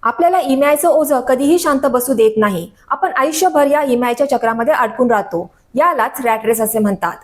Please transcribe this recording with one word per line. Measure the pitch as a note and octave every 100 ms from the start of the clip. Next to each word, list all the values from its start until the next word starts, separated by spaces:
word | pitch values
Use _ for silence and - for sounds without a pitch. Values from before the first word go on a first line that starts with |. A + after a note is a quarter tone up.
आपल्याला | A3+ A#3 E4+ F#4
ईएमआयचं | C#4 C4+ C#4+ D4 F4
ओझं | D4+ D4 C4+
कधीही | B3 B3+ C#4+ F4
शांत | E4+ C4+
बसू | C#4 B3 C#4
देत | A#3+ A3 A3
नाही. | G#3+ F#3 E3+ _ _
आपण | C#4+ F#4
आयुष्यभर | C#4+ C4+ D#4 F#4 D#4 C#4+
या | D4
ईएमआयच्या | C#4+ A#3+ B3 A#3+ C#4
चक्रामध्ये | B3 A3+ A3+ A#3
अडकून | D#4 A3+ A3 B3
राहतो. | A3 G3 E3+ F3+ _ _
यालाच | B3 E4 D4+ A#3 -
रॅट | A#3+ A3 A3
रेस | A3+
असे | G#3+ A3
म्हणतात. | G#3 F#3+ E3+ -